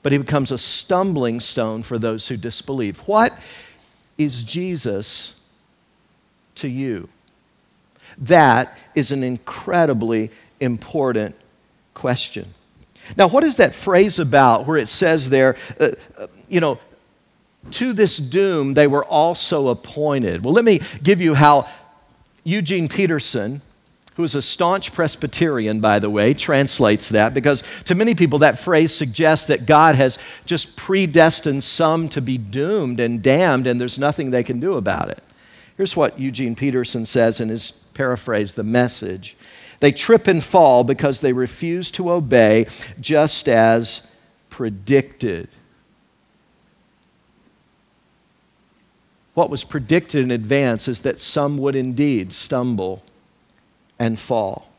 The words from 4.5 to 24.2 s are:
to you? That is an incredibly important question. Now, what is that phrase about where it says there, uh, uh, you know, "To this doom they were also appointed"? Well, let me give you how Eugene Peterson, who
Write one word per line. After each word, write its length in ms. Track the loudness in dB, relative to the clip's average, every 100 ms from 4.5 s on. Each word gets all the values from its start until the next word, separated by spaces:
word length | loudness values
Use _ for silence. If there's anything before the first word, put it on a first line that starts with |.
| -8 -6 -6 -6 -6 -6 -6 -8 -16 _ _ _ _ _ _ _ _ _ _ _ -12
to 120 | -8
you? 420 | -6 -6 -8 -10 _ _ _ _ _ _ _ _ _ -20 -14
That 580 | 2 6 6 4 0 -12 -6 -4
is 160 | -2
an 120 | -4
incredibly 1080 | -4 -6 -12 -14 -4 0 2 0 -2 -2 -4 -12 _ _
important 760 | -6 -6 -8 -4 -2 -2 -4 -10 _ _ _ _ _
question. 600 | -8 -4 -4 -6 -12 -16 -20 _ _ _ _ -10 2
Now, 120 | 4
what 160 | 4
is 140 | 2 2
that 180 | 0 0
phrase 420 | 2 4 4 0
about 480 | 2 4 6 4 0
where 120 | -2
it 100 | -2
says 420 | 0 0 0 2
there, 260 | 2 2 0 -10 -2
uh, 100 | -2 -2 -16 -20
uh, 100 | -20 _ _
you 120 | -2
know, 200 | -2 -4 _ _ _ _ _ _ _ _ -14
"To 220 | -6 -4
this 240 | 0 0 0
doom 560 | -4 -2 0 0 0
they 140 | 4 4
were 180 | 2 0
also 640 | 0 0 -2 -4 0 0
appointed"? 760 | -2 -6 -6 -2 -2 -2 -4
Well, 100 | 0 2
let 100 | 4
me 160 | 2 -2 -2
give 180 | 2 2
you 140 | 2 6
how 320 | 6 6 2 -14 _ _ _ _ _ _
Eugene 440 | -6 -4 -2 -4 -4
Peterson, 720 | -2 0 0 -2 -4 -6 -8 _ _ _ _ -18
who 80 | -6